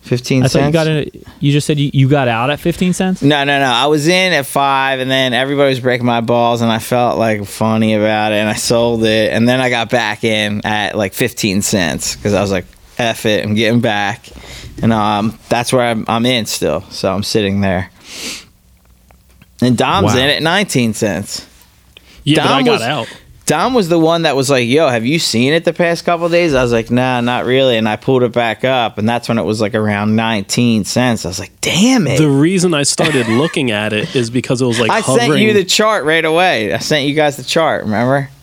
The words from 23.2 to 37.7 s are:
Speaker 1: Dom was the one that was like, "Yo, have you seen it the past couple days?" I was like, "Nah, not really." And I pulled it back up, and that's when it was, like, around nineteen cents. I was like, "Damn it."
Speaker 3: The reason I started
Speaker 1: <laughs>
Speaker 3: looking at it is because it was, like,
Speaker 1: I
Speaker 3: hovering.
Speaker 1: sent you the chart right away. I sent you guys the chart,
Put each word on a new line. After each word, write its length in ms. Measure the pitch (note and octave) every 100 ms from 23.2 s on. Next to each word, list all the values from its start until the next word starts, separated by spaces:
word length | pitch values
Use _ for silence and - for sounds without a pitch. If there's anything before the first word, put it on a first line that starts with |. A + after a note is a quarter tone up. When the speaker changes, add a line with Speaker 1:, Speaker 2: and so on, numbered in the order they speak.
| - - -
Speaker 1:
Dom 280 | D3+ G#3+
was 160 | B3+ F3
the 80 | E3+
one 240 | D#3+ E3+
that 140 | D#3+ C3+
was 120 | C3
like, 180 | C3+ A#2+
"Yo, 220 | C#3 D#3
have 160 | A#2+
you 140 | A2+ D#3+
seen 340 | - A2+ B2+
it 140 | D#3+ E3+
the 80 |
past 320 | D#3+ E3+ E3+ -
couple 200 | E3+ E3+
days?" 240 | E3+ E3+
I 80 | C3
was 100 | B2+
like, 180 | A#2 A2+
"Nah, 300 | B2 B2+ B2
not 240 | A#2+ B2
really." 320 | F#2 C3 C3 A2+
And 100 | A2
I 100 | G#2+
pulled 260 | - C3
it 100 | B2
back 320 | A#2+ A#2 G#2+
up, 320 | C3 C3 A2 -
and 100 | G#2+
that's 220 | A#2+ -
when 80 | A#2
it 60 |
was, 180 | E2+ G#2+
like, 140 | G#2
around 420 | A2 G#2+ G2+ G#2+ A2
nineteen 680 | A2+ A2 G2+ - A#2+ A2 F#2
cents. 400 | - B2 A2+ E2+
I 20 |
was 100 | F#2
like, 140 | F#2 _
"Damn 460 | - D#3+ A3+ C4 D3
it." 100 | -
Speaker 3:
The 140 | D#3
reason 420 | C#3 D#3+ F#3+ F3+
I 120 | D3+
started 440 | C#3 - - C#3+ A2+
Speaker 1:
<laughs> 0 |
Speaker 3:
looking 420 | A2+ E3 - C3
at 220 | G#2 G#2+
it 240 | G#2+ E3 C#3
is 140 | A#2
because 320 | B2 - B2
it 20 |
was, 160 | B2+ A2+
like, 100 | A2+
Speaker 1:
I 100 | G#3
Speaker 3:
hovering. 280 | G3+ C3 -
Speaker 1:
sent 80 | D3+
you 100 | G#3+
the 120 | G#3
chart 420 | F#3 - G#3+ G#3 C#3+
right 180 | E3
away. 480 | D#3+ D#3+ F3+ C3 A2
I 60 | A#2
sent 280 | - D#3 C#3
you 80 |
guys 220 | C#3+ D3 C3+
the 60 |
chart, 380 | - E3 D#3